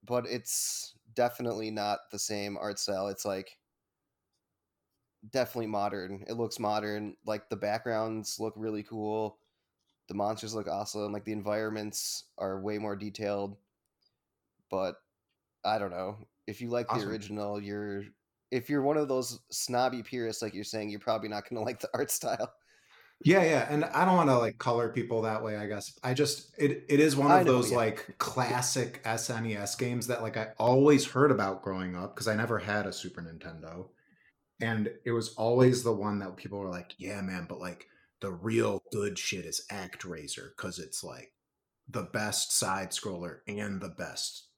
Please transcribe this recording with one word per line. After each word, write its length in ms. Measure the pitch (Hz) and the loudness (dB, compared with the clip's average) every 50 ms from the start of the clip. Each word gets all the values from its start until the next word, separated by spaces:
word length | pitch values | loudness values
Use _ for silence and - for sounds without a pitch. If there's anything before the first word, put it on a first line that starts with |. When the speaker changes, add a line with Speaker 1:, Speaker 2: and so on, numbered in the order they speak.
| _ | _
Speaker 1:
but 240 | 101 - 123 120 104 | 2 0 0 2 0
it's 680 | 110 127 - - - - - - - - - - - _ _ _ 113 | -4 -6 -4 -4 -4 -2 -2 -2 -4 -6 -8 -12 -16 _ _ _ 0
definitely 580 | - 120 120 120 - 127 120 110 104 110 110 | 2 2 2 2 -2 -4 -2 -2 -2 -4 -4
not 400 | 107 107 101 104 104 - - _ | -4 -2 0 0 -2 -2 -4 _
the 80 | - 101 | -8 -6
same 380 | - - 107 101 101 101 101 - | -6 -4 -4 -4 -4 -4 -6 -4
art 220 | - 104 101 - | -4 -6 -4 -4
style. 280 | - - 101 95 95 101 | -4 -4 -2 -2 -2 -2
It's, 160 | 98 - - | -4 -4 -4
like, 340 | 107 98 95 95 - - _ _ _ _ _ _ _ _ _ _ _ _ _ _ _ _ _ _ _ _ _ _ _ _ _ _ _ _ _ _ _ _ _ - 107 | -2 -2 -2 -4 -8 -16 _ _ _ _ _ _ _ _ _ _ _ _ _ _ _ _ _ _ _ _ _ _ _ _ _ _ _ _ _ _ _ _ _ -20 -6
definitely 380 | - 135 123 120 - 123 113 110 | -2 -2 -2 0 -2 -4 -4 -2
modern. 560 | 107 101 101 104 98 101 90 92 98 95 107 - | 0 0 0 0 -2 -2 -6 -6 -8 -10 -8 -8
It 60 | 113 | -4
looks 260 | 117 117 107 - - | -2 -2 -4 -2 -2
modern. 560 | 117 104 107 107 107 104 104 104 107 104 - _ _ | 0 0 2 2 0 0 -4 -4 -4 -6 -8 _ _
Like, 240 | - 110 104 - _ | -4 -4 -4 -4 _
the 60 | 120 | -6
backgrounds 840 | 101 98 104 104 110 - 127 117 110 110 113 110 110 107 - - - | -4 -2 -2 -2 -2 -2 -2 0 0 0 -2 -2 -6 -6 -6 -6 -4
look 140 | 110 110 104 107 | -6 -6 -6 -4
really 260 | 110 113 107 107 104 | -6 -4 -4 -4 -6
cool. 560 | - 113 110 107 107 107 110 110 104 - _ _ _ _ _ _ _ _ _ _ _ _ _ _ - | -6 -8 -6 -4 -2 -2 0 -2 -2 -4 _ _ _ _ _ _ _ _ _ _ _ _ _ _ -10
The 80 | 90 | -4
monsters 400 | 101 101 104 113 107 - 110 110 | -2 0 -2 -2 -4 -6 -6 -6
look 120 | 110 101 85 | -6 -4 -4
awesome. 460 | 80 98 104 101 - 104 104 104 101 | -4 -4 -4 -4 -4 -4 -4 -4 -4
Like, 120 | 104 104 | -6 -6
the 80 | 110 107 | -6 -6
environments 920 | 107 98 104 104 107 110 110 110 110 104 104 98 - - - - - - _ _ - | -4 -2 -2 -2 0 0 -2 -4 -4 -6 -6 -6 -6 -6 -6 -6 -8 -10 _ _ -6
are 240 | 95 95 95 98 | -4 -4 -4 -4
way 160 | 95 104 104 104 | -4 -4 -4 -4
more 160 | 104 107 101 | -4 -4 -6
detailed. 640 | 98 104 104 98 - 107 101 101 101 101 101 101 - _ _ _ _ _ _ _ _ _ _ _ _ _ _ _ _ _ _ _ _ _ _ | -6 -8 -10 -8 -4 -2 -2 0 0 -2 -4 -6 -12 _ _ _ _ _ _ _ _ _ _ _ _ _ _ _ _ _ _ _ _ _ _
But 240 | - 95 95 92 - - _ _ _ _ _ _ _ _ _ _ _ _ _ | -2 -2 -2 -2 -4 -6 _ _ _ _ _ _ _ _ _ _ _ _ _
I 140 | 95 110 110 | 0 0 0
don't 120 | 101 95 | 0 -4
know. 360 | 90 87 92 92 104 104 107 _ _ _ _ - | -4 -6 -6 -6 -8 -10 -14 _ _ _ _ -10
If 140 | 107 - | -10 -8
you 80 | 123 117 | -6 -2
like 240 | 117 123 120 107 113 | -2 -2 0 0 -2
the 100 | 117 104 | -2 0
Speaker 2:
Awesome. 0 | |
Speaker 1:
original, 580 | 98 110 110 101 98 104 107 104 101 104 104 | -2 -4 -6 -6 -6 -6 -4 -4 -4 -4 -6
you're, 440 | 101 101 101 104 104 104 101 101 101 104 _ _ _ _ _ _ _ _ | -6 -6 -6 -6 -6 -6 -6 -8 -8 -10 _ _ _ _ _ _ _ _
if 180 | - 127 120 - | -4 -4 -2 0
you're 140 | 147 143 135 | 0 2 4
one 140 | 139 151 156 | 4 4 2
of 120 | 151 135 | 2 2
those 320 | 135 131 127 123 120 120 _ _ | 0 0 0 -2 -6 -10 _ _
snobby 520 | - - - - 120 120 127 131 123 123 110 | -6 -6 -4 0 2 2 2 2 0 -2 -8
purists, 380 | - - 127 120 113 107 - - | -6 -4 -4 -2 -2 -4 -4 -6
like 100 | 107 - | -6 -6
you're 80 | 95 104 | -6 -8
saying, 240 | - - 113 107 104 | -6 -4 -4 -4 -4
you're 100 | 104 104 | -6 -6
probably 280 | - - 110 110 104 110 | -2 0 0 0 0 -4
not 200 | 107 104 98 - | -6 -6 -6 -6
gonna 120 | 127 117 | -6 -4
<laughs> 40 | 107 | -4
like 160 | 117 127 - | -4 -4 -4
the 80 | - - - | -6 -4 -2
art 160 | 120 139 - | -2 -2 0
style. 420 | - - - 143 - - 214 - - _ _ _ _ _ _ _ - - - - _ _ | -2 -2 -2 -2 -2 -2 -4 -6 -6 _ _ _ _ _ _ _ -20 -20 -20 -20 _ _
Speaker 2:
Yeah, 220 | - 143 175 196 175 | 4 6 8 8 8
yeah, 240 | 160 160 135 113 113 | 6 6 4 2 2
and 160 | 147 151 147 | 2 0 0
I 200 | - - 143 175 | 2 2 4 6
don't 100 | 190 185 180 | 6 8 8
wanna, 200 | 165 143 131 123 | 8 8 8 6
like, 200 | 117 110 107 - | 6 4 0 -2
color 320 | - 131 120 117 120 113 | 0 2 2 2 2 2
people 300 | 117 127 117 117 120 113 | 0 -2 -2 0 0 0
that 220 | 110 113 110 110 117 | 0 0 0 -2 -2
way, 120 | 110 107 | -4 -4
I 120 | 104 104 104 | -4 -4 -4
guess. 300 | 107 101 95 - - - - | -4 -6 -6 -10 -14 -6 -2
I 100 | 127 127 | -2 2
just, 400 | 123 147 131 - - - - _ - | 2 2 2 2 -4 -6 -16 _ 2
it, 260 | 147 143 - - - - | 2 2 2 2 -2 2
it 100 | 143 139 | 6 8
is 160 | 151 156 139 | 8 8 6
one 160 | 135 139 143 | 4 6 8
Speaker 1:
I 120 | 170 185 185 | 8 8 10
Speaker 2:
of 20 | |
Speaker 1:
know, 0 | |
Speaker 2:
those, 260 | 170 127 123 123 113 | 8 6 6 6 4
Speaker 1:
yeah. 0 | |
Speaker 2:
like, 460 | 123 120 113 110 107 - - - - _ | 4 4 4 2 0 -2 -8 -12 -6 _
classic 840 | - - - 131 127 123 123 127 127 - - 135 120 113 - - - | -4 -2 0 0 2 2 2 0 0 0 0 0 0 -2 -4 -8 -4
S 240 | 113 113 113 - - | -2 -2 -2 -2 -2
N 160 | 123 113 113 | -4 -2 -2
E 100 | 113 107 | -2 -2
S 200 | 101 101 101 - | -2 -2 -4 -2
games 320 | - 127 120 123 123 117 117 | -2 -2 0 0 -2 0 -2
that, 140 | 123 113 | -2 -2
like, 140 | 110 110 - | -2 -4 -2
I 160 | 113 110 110 - - | -4 -4 -4 -2 2
always 480 | 110 120 123 131 139 147 147 135 - | 4 6 8 10 10 10 10 8 8
heard 260 | - - 127 139 147 | 4 4 6 8 8
about 300 | 127 104 104 98 95 95 | 8 6 4 0 0 -2
growing 340 | - 101 95 92 92 92 90 | -4 -4 -4 -2 -4 -4 -4
up, 200 | 87 90 101 - | -4 -6 -6 -6
'cause 120 | - - 113 | -4 -2 0
I 80 | 107 | 0
never 240 | 107 113 117 113 104 | 2 2 0 0 -2
had 260 | 90 101 104 104 101 | 0 0 0 0 0
a 60 | 95 90 | -2 -6
Super 280 | - - 92 - - | -6 -8 -10 -10 -10
Nintendo. 680 | 87 82 80 80 - 82 82 80 80 80 82 87 92 - _ _ _ _ _ _ _ _ _ _ _ _ _ _ | -12 -12 -12 -14 -14 -14 -14 -12 -14 -12 -12 -12 -12 -14 _ _ _ _ _ _ _ _ _ _ _ _ _ _
And 320 | 117 113 113 110 107 107 - - _ | -4 -2 0 0 0 -2 -4 -6 _
it 60 | 123 | -2
was 240 | 117 117 110 110 - | 0 0 -2 -4 -4
always 480 | - 110 113 120 123 127 127 123 123 120 | -2 2 4 6 8 8 8 8 6 2
the 100 | 117 110 | 0 0
one 260 | 98 101 104 104 101 | 0 0 -2 -2 -2
that 180 | 98 95 90 - | -4 -6 -10 -12
people 220 | - 95 98 101 | -12 -10 -8 -6
were 100 | 98 92 | -6 -6
like, 260 | 90 90 87 - - _ | -6 -8 -10 -12 -16 _
"Yeah, 220 | 92 95 104 101 | -10 -8 -6 -6
man, 240 | 95 92 92 90 85 - | -6 -6 -6 -6 -8 -8
but, 100 | 90 - | -10 -8
like, 280 | 87 92 87 - - _ _ _ _ _ _ _ | -8 -10 -10 -10 -16 _ _ _ _ _ _ _
the 120 | - 98 92 | -8 -6 -6
real 500 | 85 85 113 110 117 113 107 101 95 _ - | -4 -2 0 2 4 4 4 2 -2 _ -4
good 280 | - 110 101 104 - - | -4 -2 -2 -2 -2 -4
shit 260 | - - - 95 85 | -4 -4 -4 -4 -6
is 200 | 85 78 - - - | -6 -6 -6 -6 -6
ActRaiser, 840 | 101 101 95 90 - - - 92 85 80 76 69 - - - - - - | -8 -8 -8 -10 -10 -12 -10 -10 -10 -10 -8 -10 -10 -10 -10 -14 -14 -10
'cause 220 | - 98 85 - | -8 -8 -8 -8
it's, 240 | 82 - - - - | -10 -8 -8 -8 -8
like, 300 | 87 - - - - _ _ _ _ _ _ _ _ _ _ _ - | -8 -12 -14 -16 -20 _ _ _ _ _ _ _ _ _ _ _ -8
the 160 | - 120 90 | -6 -6 -6
best 480 | 82 - 110 107 104 101 - - - - | -4 -4 -2 -2 0 0 -2 -2 2 2
side 380 | - - 98 95 98 95 90 | 0 2 2 0 -2 -2 -4
scroller 500 | - - - 110 92 87 87 87 - - _ - | -6 -6 -4 -4 -6 -6 -6 -8 -10 -10 _ -8
and 340 | 104 104 104 104 98 92 | -6 -6 -4 -4 -4 -4
the 80 | 92 92 | -6 -8
best 600 | 80 - 87 80 - - - - - - - _ _ | -8 -8 -10 -8 -6 -6 -6 -6 -8 -10 -18 _ _